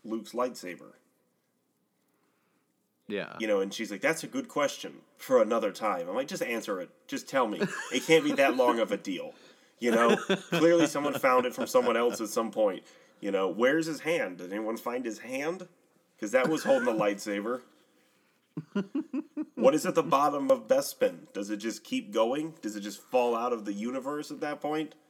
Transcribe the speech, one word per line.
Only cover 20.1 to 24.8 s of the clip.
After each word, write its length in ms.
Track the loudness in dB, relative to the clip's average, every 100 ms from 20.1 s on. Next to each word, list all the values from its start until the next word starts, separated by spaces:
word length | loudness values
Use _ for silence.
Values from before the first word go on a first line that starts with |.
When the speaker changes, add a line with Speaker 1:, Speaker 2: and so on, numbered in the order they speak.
| 2 2 0 0
Speaker 1:
of 160 | 0 2
Bespin? 640 | 0 0 -2 -2 -2 -12
Does 180 | -10 -6
it 80 | -4
just 260 | -6 -8
keep 280 | -6 -6 -2
going? 420 | 0 2 0 -6 -8
Does 140 | -10 -8
it 40 |
just 200 | -10 -12
fall 340 | 0 2 2
out 180 | 0 -2
of 120 | -2
the 80 | -4
universe 580 | -6 -4 -6 -6 -8 -8
at 100 | -8
that 200 | -6 -6
point? 340 | -4 -4